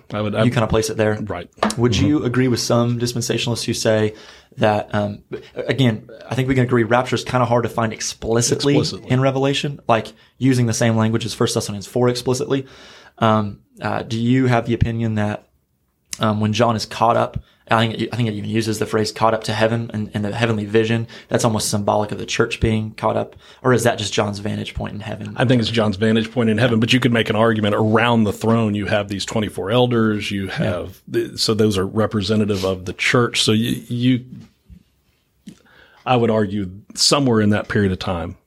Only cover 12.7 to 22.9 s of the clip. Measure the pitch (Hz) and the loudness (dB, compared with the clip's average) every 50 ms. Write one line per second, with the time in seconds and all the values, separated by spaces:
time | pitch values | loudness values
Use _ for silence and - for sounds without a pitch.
12.7 | - - - - - - - - _ - 113 110 110 107 104 101 - - _ _ | -14 -20 -20 -20 -20 -20 -20 -16 _ -2 0 2 2 2 0 -2 -6 -12 _ _
13.7 | _ - - 107 104 107 110 - 113 113 117 120 127 131 131 123 120 117 113 120 | _ -10 -8 -6 -4 -6 -6 -4 -4 -2 2 2 4 4 4 4 2 2 2 0
14.7 | 117 - - 117 113 113 117 113 110 107 104 104 104 - - _ _ _ _ _ | 0 0 0 0 0 -2 -2 -2 0 -2 -2 -2 -4 -8 -12 _ _ _ _ _
15.7 | _ _ _ _ _ _ _ - - - 120 110 104 107 107 107 104 110 120 117 | _ _ _ _ _ _ _ -14 -8 -2 -2 0 0 0 0 0 2 2 2 2
16.7 | 113 104 - - - - 113 117 117 117 117 - - - - _ _ _ _ - | 2 -2 -4 -6 -4 0 2 4 4 2 2 -2 -4 -10 -12 _ _ _ _ 0
17.7 | 117 113 117 113 107 - 113 - - 117 120 110 104 104 104 104 107 113 110 113 | 0 2 2 0 -2 -4 -6 -4 -2 -2 -2 -2 -2 -4 -4 -2 -2 -2 0 0
18.7 | 107 107 110 104 113 110 107 - - - 110 113 113 107 - - 107 107 113 113 | -2 -2 -2 -2 0 0 0 -2 -2 0 0 2 2 0 -2 -4 -2 0 2 2
19.7 | 117 117 117 113 - 107 107 98 - 107 104 101 104 110 117 117 110 104 104 101 | 0 0 -4 -4 -6 -6 -6 -6 -6 -6 -4 -4 -4 -2 0 0 0 -2 -2 0
20.7 | 107 113 110 110 117 113 113 - - - - - 120 113 - 117 107 104 - - | 2 2 2 2 0 -2 -2 -6 -12 -18 -10 -4 -2 0 0 2 0 0 -2 -2
21.7 | 113 104 101 104 107 107 107 - 104 98 104 - - - 117 - - - - 113 | -2 -2 0 0 0 0 0 -2 -6 -8 -8 -6 -2 -2 -2 -2 -2 -2 0 0
22.7 | 110 110 107 107 | 0 0 -2 -6